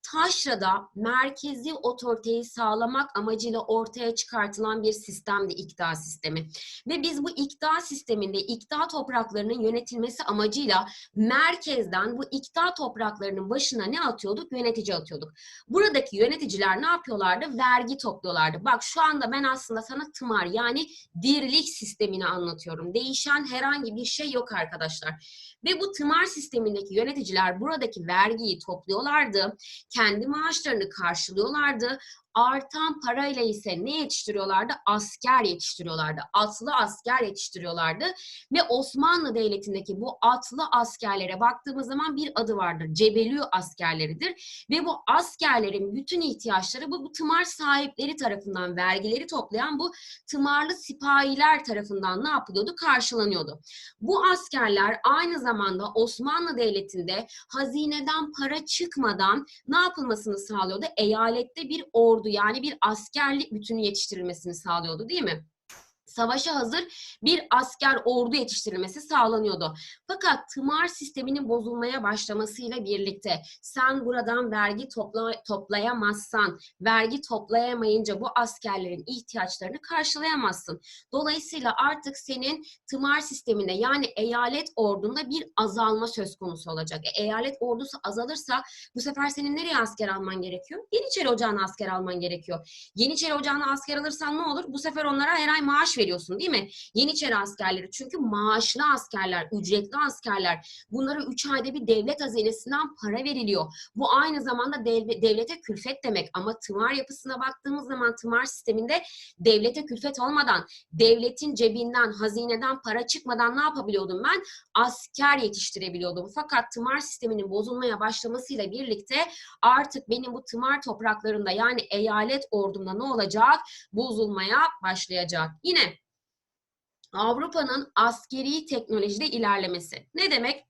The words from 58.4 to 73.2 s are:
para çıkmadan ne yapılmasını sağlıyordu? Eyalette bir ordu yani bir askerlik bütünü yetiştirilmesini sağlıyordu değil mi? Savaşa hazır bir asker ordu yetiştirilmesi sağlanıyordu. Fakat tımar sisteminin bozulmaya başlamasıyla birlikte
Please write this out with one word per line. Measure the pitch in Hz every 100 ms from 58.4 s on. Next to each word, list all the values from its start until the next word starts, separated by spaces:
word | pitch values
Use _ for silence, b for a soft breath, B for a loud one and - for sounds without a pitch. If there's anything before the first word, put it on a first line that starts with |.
para | 277 302 311
çıkmadan | - 349 - 233 190 196 220 285 B -
ne | 320
yapılmasını | 359 349 262 214 214 196
sağlıyordu? | 196 208 185 190 320 -
Eyalette | 208 214 226 240 247 - 269
bir | 320 294
ordu | 226 233 226 214
yani | 202 208 247
bir | 285 -
askerlik | 208 214 - 294 277 277 -
bütünü | 214 208 226
yetiştirilmesini | 208 202 - 190 180 175 180
sağlıyordu | 170 185 170 165 160 226
değil | 349
mi? | 220 160 - _ _ - _ _ _
Savaşa | - 233 269 330
hazır | 294 233 311 349 - - -
bir | 254 330 -
asker | 254 262 - 277 262
ordu | - 247 240 277
yetiştirilmesi | 240 - - 185 185 285
sağlanıyordu. | - 302 226 220 214 180 160 156 B B _
Fakat | 381 381 - -
tımar | - 269 302 349
sisteminin | 339 285 - 254 285 247
bozulmaya | 233 226 233 240 262
başlamasıyla | 208 208 - 208 220 214 240 254
birlikte | 196 202 196 196